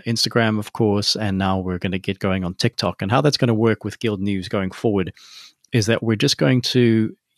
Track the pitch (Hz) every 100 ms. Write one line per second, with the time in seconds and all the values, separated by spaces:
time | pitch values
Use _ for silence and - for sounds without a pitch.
0 | - 117 110 120 113 107 104 - 107 101
1 | - - 104 95 95 95 92 90 98 92
2 | - 95 98 95 90 - 120 - 95 -
3 | 98 127 147 - 120 107 113 104 101 -
4 | 113 101 101 95 92 104 95 - 117 101
5 | 85 - - - - _ _ 120 101 113
6 | 113 104 143 - 147 127 - 127 120 113
7 | 110 - _